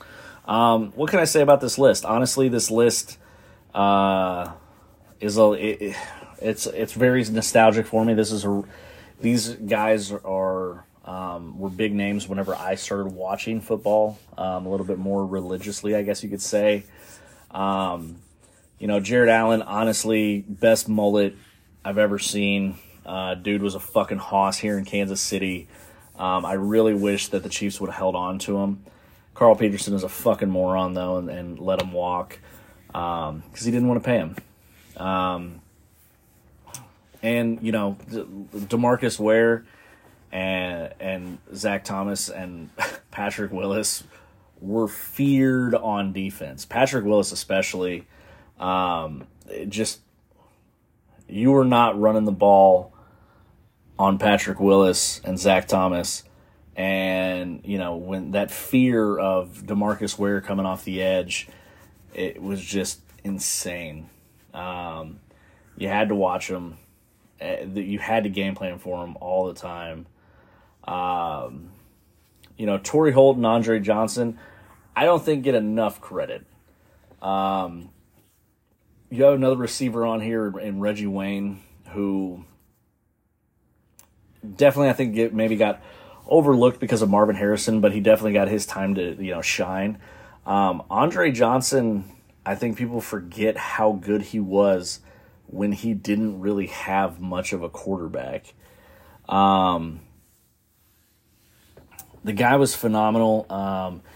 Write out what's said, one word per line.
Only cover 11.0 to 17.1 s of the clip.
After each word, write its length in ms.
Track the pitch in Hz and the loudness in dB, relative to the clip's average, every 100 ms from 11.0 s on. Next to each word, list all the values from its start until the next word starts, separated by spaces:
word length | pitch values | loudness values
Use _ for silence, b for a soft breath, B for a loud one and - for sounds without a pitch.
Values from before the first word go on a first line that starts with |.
| - | -14
um, 520 | 92 92 87 85 - | -10 -10 -10 -12 -10
were 120 | 95 | -8
big 240 | 92 107 | -2 -2
names 340 | 101 101 104 98 | -2 -2 -4 -4
whenever 280 | 98 95 90 | -6 -4 -4
I 200 | 92 98 | -4 -6
started 380 | - 98 95 | -4 -6 -6
watching 480 | 92 92 98 - 110 | -8 -6 -6 -6 -6
football, 580 | - 107 104 107 107 104 - - | -4 -4 2 2 2 -4 -16 -8
um, 280 | 92 92 92 | -6 -6 -4
a 40 | |
little 160 | 98 95 | -4 -4
bit 120 | 95 | -4
more 280 | 98 98 95 | -2 -2 -4
religiously, 720 | 95 87 92 101 98 104 104 | -6 -6 -8 -8 -6 -2 -2
I 60 | |
guess 220 | 101 98 | -2 -4
you 60 | 104 | -6
could 120 | 98 | -8
say. 420 | - 104 104 104 - B B | -4 0 2 0 -4 B B